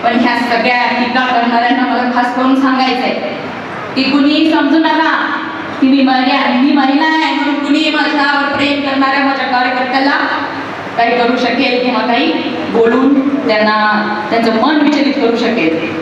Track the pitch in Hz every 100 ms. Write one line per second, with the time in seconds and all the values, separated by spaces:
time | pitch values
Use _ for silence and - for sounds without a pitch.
0 | - 240 240 240 240 226 247 247 247 247
1 | 240 254 254 240 233 233 185 - - 233
2 | 247 240 240 262 262 269 262 254 247 240
3 | 208 - - - - - - - - 262
4 | 269 285 285 311 320 294 277 320 - 311
5 | 320 - - - - - - - 262 269
6 | 262 254 262 269 277 254 285 294 269 285
7 | 320 320 302 294 277 294 269 302 311 302
8 | 302 294 285 277 269 277 285 277 285 269
9 | 269 277 269 262 254 247 254 254 262 269
10 | 277 302 - - - - - - - -
11 | 240 240 240 254 254 277 262 247 247 226
12 | - 240 320 - - - - 220 233 254
13 | 277 277 277 - - 214 214 214 208 208
14 | 208 - - 226 226 233 294 302 285 277
15 | - - 233 233 226 233 160 160 160 160